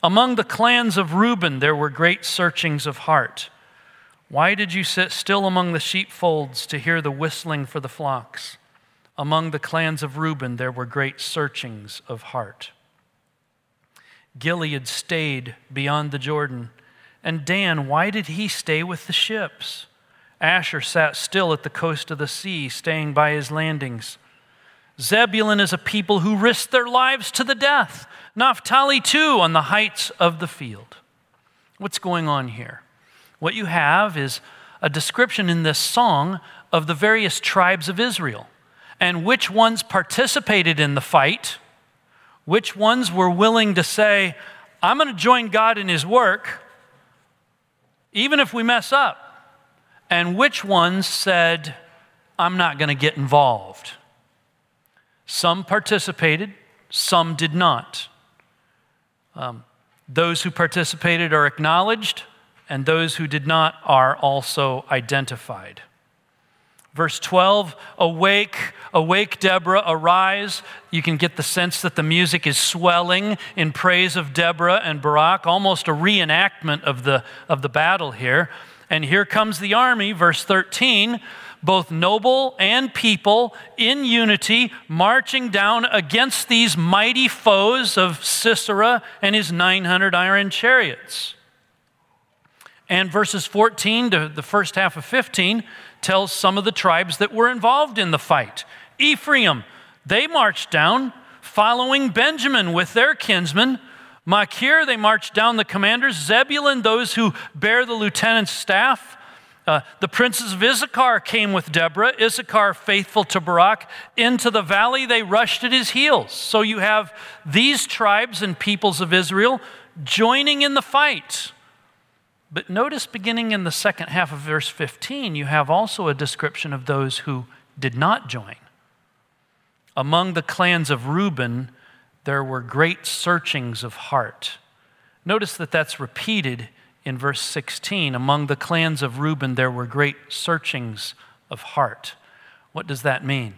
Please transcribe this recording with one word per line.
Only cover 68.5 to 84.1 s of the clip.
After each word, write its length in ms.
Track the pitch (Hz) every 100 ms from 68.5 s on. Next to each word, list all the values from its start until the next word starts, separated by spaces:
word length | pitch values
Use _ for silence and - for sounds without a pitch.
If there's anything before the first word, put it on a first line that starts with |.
| - - - -
awake, 440 | 170 160 185 208 -
Deborah, 440 | 190 185 170 190 196
arise." 760 | 160 160 180 190 202 202 - - - -
You 120 | 165
can 160 | 151 156
get 180 | 170 -
the 60 |
sense 400 | 147 - 175 -
that 120 | 180
the 80 | -
music 440 | 156 165 175 175 151
is 100 | 139
swelling 800 | - 175 175 170 175 180 208 208 -
in 180 | - 156
praise 440 | 143 180 180 185 165
of 160 | 147
Deborah 480 | 135 170 165 175 190
and 200 | 170 151
Barak, 440 | 143 151 156 185 170
almost 420 | 180 196 180 -
a 40 |
reenactment 880 | 151 180 208 165 156 196 - 160 147
of 200 | - 127
the, 180 | 127 135 - - -
of 100 | 143
the 80 | 135
battle 440 | 147 160 190 156
here. 360 | 113 127 135 170 - - - -
And 160 | 156
here 220 | 147 180 202
comes 320 | 214 214 165
the 160 | 196
army, 380 | 214 254 240 202
verse 300 | 196 170 160
thirteen, 800 | - 190 185 - 262 220 214 240 - - - -
"Both 280 | 151 190 160
noble 640 | 160 175 214 226 262 262 -
and 360 | 190 240 262
people 600 | - 233 208 - 214 240 - - -
in 300 | 233 277
unity, 640 | 269